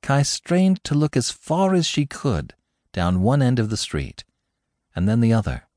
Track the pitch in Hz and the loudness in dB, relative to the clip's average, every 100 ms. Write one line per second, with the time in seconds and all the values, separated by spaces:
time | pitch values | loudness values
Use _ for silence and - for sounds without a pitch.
0 | - 139 143 - - 175 185 185 - 147 | 0 0 0 -4 -2 2 2 2 0 0
1 | 151 - 120 - - 160 190 185 160 - | 2 0 -2 -8 -4 0 2 2 0 -2
2 | 147 - 147 92 65 - _ _ _ - | -4 -4 -2 -2 -4 -14 _ _ _ -4
3 | 87 92 98 143 127 123 107 110 - - | 0 2 2 2 2 2 -2 -4 -4 -6
4 | 67 - - _ _ _ _ _ _ - | -6 -12 -20 _ _ _ _ _ _ -4
5 | 95 113 117 113 107 62 _ | 0 2 2 2 0 -6 _